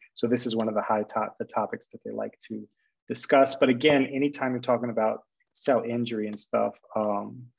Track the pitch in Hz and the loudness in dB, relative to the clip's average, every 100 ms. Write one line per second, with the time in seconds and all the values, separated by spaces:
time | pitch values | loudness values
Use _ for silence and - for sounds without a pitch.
0 | _ - 117 120 120 113 110 107 98 107 | _ -4 0 2 0 0 0 -2 0 0
1 | 104 110 107 - 110 110 104 113 - 117 | 0 -4 -4 -8 -6 -4 -4 -6 -14 -14
2 | 110 107 107 - - 110 107 _ _ _ | -10 -8 -8 -10 -12 -12 -12 _ _ _
3 | - 139 - 139 135 - 131 123 151 139 | -6 -4 4 6 4 4 2 4 4 4
4 | 131 135 143 143 131 123 127 120 120 110 | 2 0 -2 -2 -4 -2 0 0 0 0
5 | 110 110 _ _ _ - - 117 113 120 | 0 -2 _ _ _ -6 2 2 2 -2
6 | 113 110 107 107 - 113 107 - _ 110 | -2 -2 -4 -6 -4 0 0 -4 _ -2
7 | 107 101 104 123 123 | -2 -2 -6 -14 -16